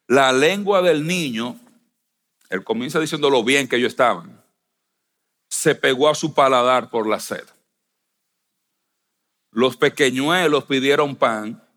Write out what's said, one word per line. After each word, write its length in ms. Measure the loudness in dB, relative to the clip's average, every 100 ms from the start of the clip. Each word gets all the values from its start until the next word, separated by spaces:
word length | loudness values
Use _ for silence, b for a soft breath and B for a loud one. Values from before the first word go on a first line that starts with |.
| 0
"La 260 | 2 4
lengua 520 | 4 2 0 0 2
del 240 | 2 2 0
niño", 520 | -4 -4 -4 -8 -10 _ _ _ _ _ _ _ _ -10
él 140 | -10
comienza 360 | -6 -6 -4 -4
diciendo 320 | -4 -2 0
lo 120 | 2
bien 240 | 2 0 0
que 100 | -2
ellos 160 | -2
estaban, 500 | 0 0 0 -8 -20 _ _ _ _ _ _ _ _ _ _ -12
"se 240 | -4 -2
pegó 340 | 0 0 2 0
a 60 |
su 220 | 0 -2 0
paladar 560 | 2 4 4 2 0
por 160 | -4 -2
la 120 | -4
sed. 280 | -6 -12 -12 _ _ _ _ _ _ _ _ _ _ _ _ _ _ _ _ _ _ _ _
Los 260 | -2 -2 0
pequeñuelos 920 | -2 2 0 0 -2 0 0 0 -2
pidieron 500 | -2 0 0 0 0
pan 520 | -2 -2 -8 -12 _